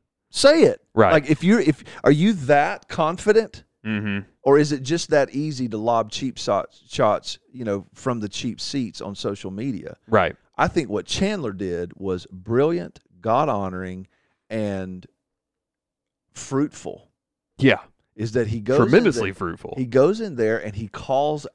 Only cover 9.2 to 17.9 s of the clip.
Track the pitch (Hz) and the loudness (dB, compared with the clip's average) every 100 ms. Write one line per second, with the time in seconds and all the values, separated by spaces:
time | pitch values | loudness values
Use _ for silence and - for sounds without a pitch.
9.2 | 113 101 95 98 135 98 - - - 110 | -8 -8 -8 -8 -8 -8 -12 -18 2 4
10.2 | 87 - _ - 175 175 113 101 - - | 4 -2 _ -2 0 0 -2 -4 -4 -2
11.2 | 196 208 123 95 95 87 90 - 95 92 | -2 -2 -6 -6 -4 -4 -6 -8 -6 -6
12.2 | - 92 92 120 151 175 175 - _ 92 | -8 -14 -2 0 2 0 -6 -16 _ _
13.2 | 110 120 151 104 95 92 92 92 95 _ | -2 0 2 -2 -4 -6 -10 -12 -16 _
14.2 | _ _ - 110 104 98 92 92 - _ | _ _ -10 -6 -4 -6 -8 -12 -18 _
15.2 | _ _ _ _ _ _ _ _ _ _ | _ _ _ _ _ _ _ _ _ _
16.2 | _ - - 135 151 - - - _ _ | _ -20 -6 -4 -4 -6 -14 -14 _ _
17.2 | _ _ _ - 127 98 - | _ _ _ 0 2 2 -2